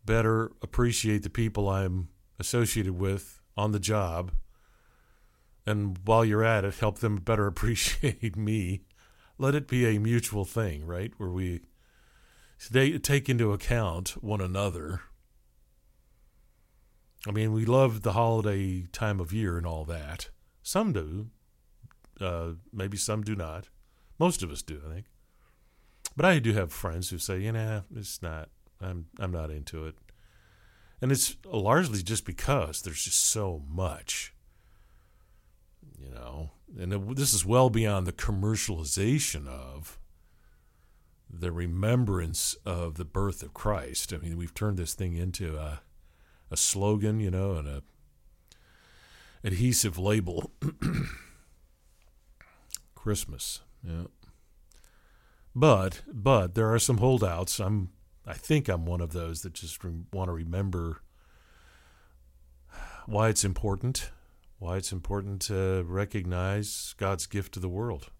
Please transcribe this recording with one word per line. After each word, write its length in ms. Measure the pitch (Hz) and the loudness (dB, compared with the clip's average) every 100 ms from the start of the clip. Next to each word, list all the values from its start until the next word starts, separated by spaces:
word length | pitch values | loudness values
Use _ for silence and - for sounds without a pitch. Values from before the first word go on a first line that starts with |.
better 480 | - 110 113 113 113 - | 4 4 4 2 0 -6
appreciate 600 | - - 120 113 110 104 | -4 2 4 4 2 2
the 60 | 101 | 0
people 400 | - 110 104 98 | -2 0 2 2
I'm 400 | 95 95 92 85 _ _ - | 2 0 -2 -4 _ _ -8
associated 600 | - 120 113 113 95 90 | 0 2 2 2 0 0
with 400 | 98 98 - - _ | 0 0 -6 -20 _
on 160 | - 107 | -2 0
the 80 | 104 | 0
job. 540 | 92 107 92 82 90 - - - _ _ _ _ _ _ _ _ _ _ | 2 0 0 -2 0 -2 -2 -16 _ _ _ _ _ _ _ _ _ _
And 320 | - 104 101 92 | -2 0 0 -2
while 220 | 101 113 | 4 6
you're 180 | 113 107 | 6 4
at 220 | 110 110 | 4 4
it, 100 | 98 | 0
help 240 | - 107 101 | 0 0 2
them 180 | 113 104 | 0 0
better 300 | 87 110 101 | 2 2 2
<laughs> 0 | |
appreciate 880 | 87 117 110 - - 139 - 117 | 2 0 2 0 2 0 0 -4
me. 460 | 107 107 110 90 95 - _ _ _ _ - | -2 0 0 0 -4 -6 _ _ _ _ 0
Let 180 | 135 | 2
it 100 | 147 | 2
be 200 | 143 127 | 0 4
a 120 | 120 107 | 4 4
mutual 460 | 110 117 - 104 | 4 2 2 -4
thing, 420 | 92 117 104 73 | -2 -2 -2 -4
right? 280 | 80 87 104 | -6 -6 -6
Where 140 | - 92 | -6 -4
we 320 | 90 90 85 - _ _ _ _ _ - _ - - | -2 -2 -4 -10 _ _ _ _ _ -20 _ -20 -20
stay, 400 | - 120 135 160 | 2 4 6 4
take 320 | - 139 139 | 2 2 4
into 240 | 120 110 | 2 4
account 680 | 101 - 120 104 82 92 - | 2 2 2 2 -2 -4 -6
one 200 | 104 104 | -4 -2
another. 600 | 92 95 101 85 76 90 - - _ _ _ _ _ _ _ _ _ _ - _ _ _ _ _ _ _ _ _ | -2 0 -2 -2 -6 -8 -10 -20 _ _ _ _ _ _ _ _ _ _ -20 _ _ _ _ _ _ _ _ _
I 60 | - | -4
mean, 220 | 104 110 | 0 2
we 100 | 110 | 2
love 380 | 113 131 131 110 | 4 6 6 4
the 100 | 110 | 0
holiday 760 | 98 117 113 104 98 95 92 90 | 2 4 2 2 0 0 -2 -6
time 300 | - 110 98 | -4 -2 0
of 100 | 82 | -2
year 260 | 107 101 85 | 0 0 0
and 80 | |
all 200 | 85 80 | -2 -6
that. 460 | 78 82 73 76 - - _ _ | -6 -8 -8 -10 -12 -16 _ _
Some 280 | - 185 214 | -2 0 2
do. 380 | 110 76 90 110 - _ _ _ _ - - - - | 0 -2 -8 -10 -14 _ _ _ _ -20 -20 -20 -6
Uh, 300 | 95 85 85 85 - | -4 -4 -4 -8 -10
maybe 260 | 107 95 101 | -6 -6 -4
some 260 | - 107 | -2 -2
do 120 | 107 | -2
not. 340 | 101 80 80 - - - _ _ - | -4 -4 -8 -14 -20 -20 _ _ 2
Most 240 | 175 - | 2 2
of 80 | 87 | -4
us 100 | - | -8
do, 180 | - 73 76 | -10 -10 -10
I 60 | |
think. 120 | 85 - _ _ _ _ _ _ _ _ _ - | -10 -12 _ _ _ _ _ _ _ _ _ -10
But 100 | - | 2
I 140 | 180 165 | 4 6
do 140 | 113 | 4
have 180 | 104 85 | 2 0
friends 380 | - 92 82 90 | -4 -6 -4 -6
who 80 | 87 | -6
say, 220 | - 95 | -4 -2
"You 120 | 104 | -2
know, 320 | 113 110 107 95 | -2 -4 -6 -8
it's 260 | - 101 - | -12 -10 -10
not, 280 | 87 80 78 _ _ _ | -8 -8 -12 _ _ _
I'm, 280 | 92 87 82 - | -8 -8 -10 -6
I'm 120 | 92 | -4
not 180 | 87 78 | -4 -4
into 380 | 76 71 80 80 | -8 -10 -10 -10
it." 80 | - - - - - - - - - - - | -12 -20 -20 -20 -20 -20 -20 -20 -20 -20 -4
And 100 | 127 | 0
it's 240 | 135 - - | 2 0 -4
largely 580 | - 113 98 143 170 104 | -4 0 6 6 4 -2
just 220 | 90 110 | -2 -2
because 580 | - - - 139 78 - | -4 -4 0 2 0 -6
there's 200 | 92 73 | -8 -6
just 220 | - - | -2 2
so 380 | - 110 98 80 71 | 2 0 -2 -4 -6
much, 680 | 82 90 73 - - - - - _ _ - - - _ _ _ - _ _ _ _ 147 - | -2 -2 -4 -6 -6 -8 -16 -20 _ _ -20 -20 -20 _ _ _ -20 _ _ _ _ -20 -18
you 140 | 67 | -16
know. 400 | 60 62 71 78 - - 131 | -14 -12 -10 -12 -14 -18 -8
And 140 | 90 | -4
it, 220 | 101 98 | -4 -2
this 180 | 135 143 | 0 2
is 100 | - | 2
well 280 | 92 120 127 | 4 6 6
beyond 340 | 113 110 98 | 6 2 2
the 60 | 90 | 0
commercialization 1400 | - - 98 104 110 - 82 76 - 104 147 - 73 69 | -2 -2 0 0 0 -2 -4 -2 0 2 2 0 -4 -8
of 500 | 65 65 69 - - - - - _ - - _ _ _ _ _ _ - | -12 -12 -14 -14 -16 -20 -20 -20 _ -20 -20 _ _ _ _ _ _ -16
the 240 | 85 87 | -6 -4
remembrance 1040 | 85 87 90 107 123 113 92 82 80 - - | -2 -2 0 2 4 4 0 0 -2 -2 -4
of 300 | 104 87 85 | -4 -2 -4
the 100 | 78 | -6
birth 360 | 78 95 101 - | -4 0 0 -2
of 120 | 67 | -12
Christ. 600 | - 107 98 65 - - | -4 -2 -2 -4 -6 -4
I 40 | 85 | -6
mean, 200 | 82 85 | -6 -6
we've 160 | 85 | -6
turned 240 | - 107 92 | -2 -2 0
this 160 | 82 | -4
thing 220 | - 92 | -4 -2
into 420 | 85 90 - 82 76 | -2 -2 -4 -6 -6
a, 240 | 76 73 _ - - _ _ _ - | -6 -10 _ -20 -20 _ _ _ -8
a 60 | - | 0
slogan, 600 | - 98 101 107 107 110 | 0 2 2 4 2 2
you 120 | 101 | 2
know, 220 | 92 98 | 0 0
and 140 | 85 71 | -2 -4
a 160 | 69 - _ - _ - _ _ - _ - - - - - - - | -8 -12 _ -20 _ -20 _ _ -20 _ -20 -20 -20 -20 -20 -20 -8
adhesive 540 | - 92 123 120 104 85 | -2 2 4 4 2 0
label. 540 | 95 107 90 85 - | 2 2 2 -4 -6
<clears throat> 60 | - 143 - - - - - - - - - _ _ _ _ - _ _ _ - _ - - - - | -4 -4 -2 -2 0 -2 -8 -18 -20 -20 -20 _ _ _ _ -20 _ _ _ -20 _ -16 -16 -16 -6
Christmas, 600 | 110 101 - 71 - - - - | -2 -2 -4 -8 -8 -8 -14 -14
yeah. 200 | - 82 87 _ - - _ - - - - _ _ - _ _ - | -8 -8 -8 _ -20 -20 _ -20 -20 -20 -20 _ _ -20 _ _ -8
But, 480 | 123 151 104 95 - - | 6 8 8 4 -4 -10
but 460 | 131 110 123 90 | 0 4 6 4
there 180 | 101 110 | 2 4
are 60 | 113 | 4
some 220 | - 113 | 4 4
holdouts. 600 | 123 127 98 85 92 - | 6 4 2 0 -4 -2
I'm, 300 | 98 107 92 - - - - | 0 0 -2 -8 -20 -18 -14
I 60 | |
think 360 | - - 151 139 | -12 0 2 2
I'm 160 | 87 | -2
one 160 | 82 87 | 0 -2
of 100 | 82 | -2
those 300 | 85 82 80 | -4 -6 -8
that 120 | 92 | -10
just 300 | 78 80 - | -12 -12 -10
re-, 200 | 87 82 87 | -8 -8 -8
wanna 200 | 92 92 | -4 -2
remember 680 | 82 82 90 98 87 82 80 - - - - - - - - - - - - - - - - - - - - - | -2 -2 0 0 0 -2 -6 -12 -20 -20 -20 -20 -20 -20 -20 -20 -20 -20 -20 -20 -20 -20 -20 -20 -14 -14 -14 -2
why 220 | 104 110 | 4 4
it's 140 | 104 | 4
important, 680 | 98 87 107 98 - - - - - - - - | 2 0 0 0 0 -2 -6 -12 -20 -20 -20 -10
why 180 | 85 95 | -4 -4
it's 140 | - | -4
important 500 | 92 - 101 101 98 | -6 -2 -4 -2 -6
to 400 | - 95 95 95 85 | -2 0 2 0 0
recognize 1080 | 92 101 107 90 90 92 101 98 - - - | -2 -2 -2 -2 0 0 0 -2 -8 -10 -2
God's 260 | 98 92 | 0 0
gift 300 | - 101 92 | -2 -4 -6
to 40 | - | -6
the 80 | 90 | -4
world 440 | 92 117 78 - | -4 -4 -6 -10